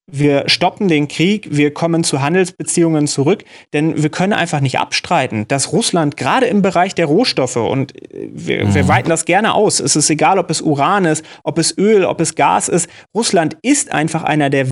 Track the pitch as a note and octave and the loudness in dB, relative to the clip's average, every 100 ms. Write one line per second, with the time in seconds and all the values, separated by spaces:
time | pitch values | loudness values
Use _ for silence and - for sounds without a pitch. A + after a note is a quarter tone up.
0 | _ C#3 D3 C#3 - - F3 F#3+ G3+ D3+ | _ 0 2 2 0 0 -2 0 0 0
1 | D3 - E3+ G#3 - D3 D3 C#3+ E3 E3 | 0 0 0 0 -2 0 0 0 -2 0
2 | E3 C#3+ C#3 F3+ F3+ - D#3+ - E3 D#3 | 0 0 0 2 0 -4 -4 0 2 2
3 | D3 - C#3 - - - - D3 D#3+ - | 0 0 0 0 -4 -20 -8 -2 -2 0
4 | D3+ D#3 F#3 - E3+ D3+ C3+ - - - | -2 -2 -2 0 -2 -2 -2 -2 -2 -6
5 | - E3+ B2+ G#2+ G#2+ C#3 - E3 - F3 | -2 0 0 -4 -2 -2 -2 -2 0 0
6 | D3 - B2 A3 B3+ G#3 F#3+ E3+ F#3 - | 0 -2 -2 0 2 2 2 2 0 0
7 | D#3+ D#3+ B3+ - C3 A#2+ G#2+ C3 B2+ - | 0 2 2 0 -2 -2 -2 -2 -4 -8
8 | - G1+ G#1+ - E3 - G#2 G2 F#2 E3 | -18 -14 -14 -12 -6 -2 2 2 4 2
9 | D#3+ D#3+ - F3 G#3+ - G3+ - C#3 D#3 | 2 -2 0 0 2 2 2 0 -2 0
10 | D3 D3 D#3 G3 - D#3+ D#3 C#3+ C#3+ G3+ | 0 2 2 2 0 -2 -2 0 2 2
11 | E3+ D3+ - - - D#3+ D#3+ - G3 A3 | 2 -2 -6 -10 -6 -2 -2 0 2 4
12 | F3 - D#3+ - C#3+ F#3 - F3 - - | 2 0 -4 2 2 2 0 -2 -2 -10
13 | - G3+ A#3 F#3+ D#3 - A#3 C#4+ - - | -10 -4 0 2 0 -2 0 0 0 -2
14 | D#3 D#3+ - D3+ C#3+ C#3 C3 | -2 -2 -2 0 2 0 -2